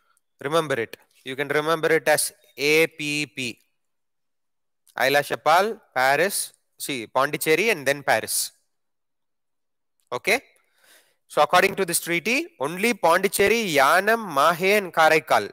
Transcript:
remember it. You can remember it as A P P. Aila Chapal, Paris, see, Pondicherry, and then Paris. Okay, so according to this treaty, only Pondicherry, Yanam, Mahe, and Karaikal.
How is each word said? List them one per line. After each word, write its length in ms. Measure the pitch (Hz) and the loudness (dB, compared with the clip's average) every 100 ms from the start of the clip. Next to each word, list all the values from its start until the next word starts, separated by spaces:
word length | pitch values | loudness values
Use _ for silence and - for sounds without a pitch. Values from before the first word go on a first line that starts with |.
| _ _ _ - | _ _ _ -14
remember 340 | 139 165 156 127 | -4 -2 -2 -4
it. 220 | 110 - _ _ 131 | -6 -12 _ _ -12
You 100 | 131 | -8
can 140 | 143 | -4
remember 420 | 147 151 160 156 | -2 -2 -2 0
it 160 | 160 147 | 0 2
as 240 | 147 - - _ - | 0 -2 -8 _ -4
A 300 | 143 156 160 | 0 2 2
P 380 | - 147 147 143 | -2 -6 -6 -6
P. 340 | - 120 101 _ _ _ _ _ _ _ _ _ _ _ _ _ - | -8 -10 -10 _ _ _ _ _ _ _ _ _ _ _ _ _ -4
Aila 220 | 131 143 | 0 0
Chapal, 600 | - 143 151 170 208 208 _ | 0 -2 2 2 2 -4 _
Paris, 600 | 127 131 143 190 - - _ _ - | -2 0 2 0 -4 -8 _ _ -14
see, 280 | - 135 104 | -10 -8 -4
Pondicherry, 640 | 135 143 147 156 156 226 | -2 -2 -2 0 2 2
and 160 | 175 135 | 0 -2
then 160 | 143 | -2
Paris. 500 | 139 110 104 - - _ _ _ _ _ _ _ _ _ _ _ _ _ _ _ - | 0 -2 -2 -4 -6 _ _ _ _ _ _ _ _ _ _ _ _ _ _ _ -10
Okay, 300 | 123 - 240 - _ _ _ _ _ _ _ _ | -6 -2 -2 -4 _ _ _ _ _ _ _ _
so 140 | - | 0
according 340 | 147 180 196 196 | 2 4 2 0
to 80 | 175 | -4
this 140 | 165 | -4
treaty, 480 | 165 170 156 262 339 - | -4 -4 -2 -4 -4 -8
only 320 | 139 185 233 | -8 -2 -2
Pondicherry, 720 | 220 170 175 190 - 196 233 208 143 | 0 2 2 2 0 2 2 0 2
Yanam, 500 | 135 175 202 233 208 | 4 4 2 0 -2
Mahe, 520 | 139 156 165 190 208 | 0 2 2 0 0
and 160 | 180 | 0
Karaikal. 580 | 165 160 156 - 120 101 | 2 4 4 2 0 0